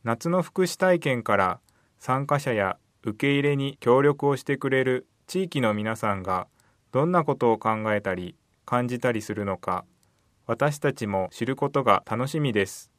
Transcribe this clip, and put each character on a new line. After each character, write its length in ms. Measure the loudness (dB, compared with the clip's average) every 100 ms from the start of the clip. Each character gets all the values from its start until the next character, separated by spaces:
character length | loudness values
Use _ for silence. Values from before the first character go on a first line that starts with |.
夏 280 | -2 -2 0
の 100 | 0
福 220 | 0 -2
祉 160 | -2 2
体 200 | 2 4
験 240 | 2 -2
か 140 | 2 2
ら 240 | 2 0 _ _ _ _
参 280 | -2 -2 0
加 120 | 0
者 160 | 0
や 240 | 0 0 -2 _ _
受 160 | -8 -2
け 140 | 0
入 100 | 2
れ 140 | 2 0
に 200 | -2 -2
協 200 | 4 6
力 280 | 6 2 0
を 80 | -2
し 60 |
て 120 | -2 -4
く 140 | 0
れ 120 | 2
る 240 | 2 -2 -6 _ -6
地 180 | -4
域 160 | -2 0
の 140 | 0
皆 220 | 0 -4 -2
さ 180 | -2
ん 80 | -2
が 240 | -2 -4 -4 _ _ _ _ 0
ど 80 |
ん 80 | 2
な 120 | 2
こ 100 | 0
と 180 | 2 2
を 60 | 2
考 340 | 0 -2 0
え 80 | 0
た 140 | -2
り 220 | -4 -8 -12 _ _
感 240 | -2 -2 0
じ 120 | -2
た 120 | -2
り 80 | -2
す 140 | -6
る 100 | -6
の 140 | -4 -4
か、 260 | -4 -6 -6 _ _ _ _ _ -8
私 320 | 0 0 0
た 160 | -4
ち 120 | -2 -4
も 220 | -2 -4
知 140 | -4
る 100 | -4
こ 140 | -2 -2
と 160 | 0
が 180 | 2 2 2
楽 200 | -4 -4
し 120 | -2
み 140 | 0
で 100 | 0
す。 260 | -2 -6 -20